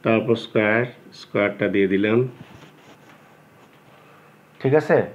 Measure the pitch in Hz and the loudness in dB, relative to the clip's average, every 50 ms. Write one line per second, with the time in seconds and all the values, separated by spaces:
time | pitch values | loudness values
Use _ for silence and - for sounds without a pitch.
0 | - 110 113 110 - 120 117 113 - - - 117 107 107 107 117 123 127 - - | 0 2 0 0 2 0 -2 -2 -2 -4 -2 0 0 2 0 0 -2 -4 -8 -20
1 | - - - - - - - 98 101 101 101 - 104 101 92 101 98 92 98 95 | -20 -20 -20 -20 -20 -6 -4 -2 -2 -2 -2 -2 -4 -2 0 0 0 2 0 0
2 | 101 107 113 120 127 127 - - - - - - - - - - - - - _ | 0 0 0 0 -2 -2 -8 -16 -20 -20 -20 -20 -20 -20 -20 -20 -20 -20 -20 _
3 | - - - - - - - - - - _ - - _ - - _ - - - | -20 -20 -20 -20 -20 -20 -20 -20 -20 -20 _ -20 -20 _ -20 -20 _ -20 -20 -20
4 | - - - - - - - - _ _ _ - - 135 139 151 151 - 170 131 | -20 -20 -20 -20 -20 -20 -20 -20 _ _ _ -4 -2 2 2 2 2 4 2 2
5 | 95 87 | 2 0